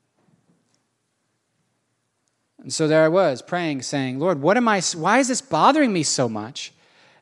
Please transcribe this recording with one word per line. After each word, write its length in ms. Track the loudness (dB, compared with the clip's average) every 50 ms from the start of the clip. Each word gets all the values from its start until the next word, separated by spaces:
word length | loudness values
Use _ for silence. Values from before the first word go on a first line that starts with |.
| _ _ _ _ _ _ _ _ _ _ _ _ _ _ _ _ _ _ _ _ _ _ _ _ _ _ _ _ _ _ _ _ _ _ _ _ _ _ _ _ _ _ _ _ _ _ _ _ _ _ _ _
And 140 | -14 -10 -6
so 140 | -2 0
there 160 | 2 4 4 4
I 40 |
was 340 | 4 4 4 2 2 0 -4
praying, 420 | -6 -6 -6 -4 -4 -4 -6 -6 -6
saying, 360 | -6 -4 -4 -4 -4 -4 -4
"Lord, 220 | -2 -2 -2 0
what 160 | 2 2 2
am 100 | 2 2
I, 140 | 2 0 0 -2 -4 -6
why 240 | -2 0 2 2 2
is 80 | 2
this 140 | 0 -2 -6
bothering 520 | -6 -4 0 2 4 4 4 4 2 2 2
me 100 | 0 -2
so 240 | -2 0 -2 -2
much?" 460 | -2 -2 -6 -10 -12 -12 -14 -16 -16 _ _ _ _ _ _ _ _ _ _